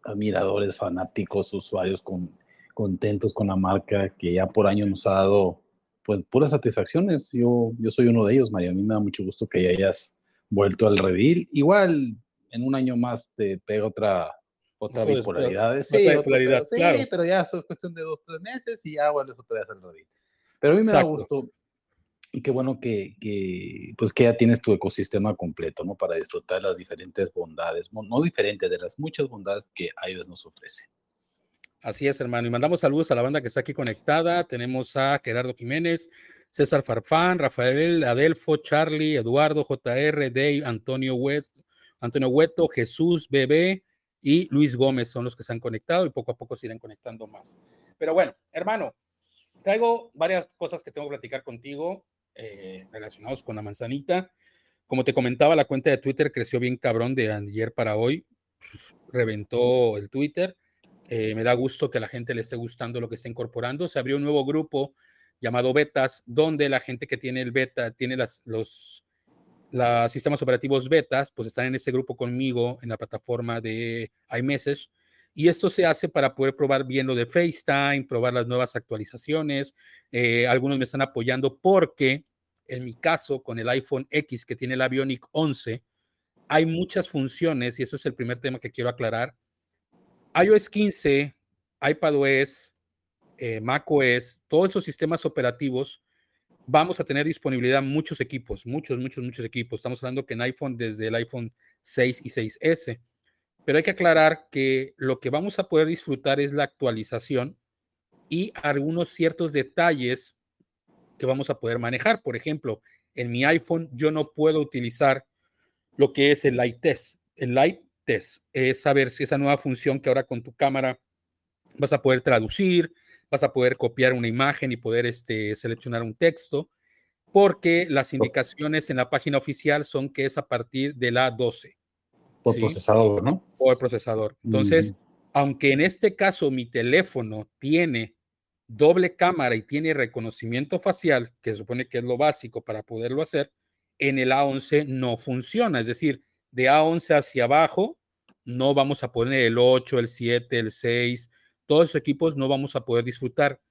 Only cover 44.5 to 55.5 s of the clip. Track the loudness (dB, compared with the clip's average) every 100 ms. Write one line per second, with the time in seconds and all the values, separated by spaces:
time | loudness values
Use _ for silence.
44.5 | 2 2 2 0 0 -4 -6 -8 -10 -12
45.5 | -8 -8 -10 -2 0 0 -4 -8 -10 -12
46.5 | -14 -12 -16 -18 -18 -16 -16 -18 -18 -20
47.5 | -20 _ _ _ _ 0 2 2 _ _
48.5 | -6 -4 -4 -6 _ _ _ _ _ _
49.5 | _ -2 2 2 0 -4 -2 0 0 -4
50.5 | _ -10 -10 -12 -12 -10 -12 -10 -12 -12
51.5 | -16 -14 -8 -8 -8 _ _ _ -20 -18
52.5 | -16 -16 -18 -18 -18 -18 -16 -12 -12 -10
53.5 | -10 -10 -12 -10 -8 -2 -2 -2 _ _
54.5 | _ _ _ _ -2 0 0 -2 4 4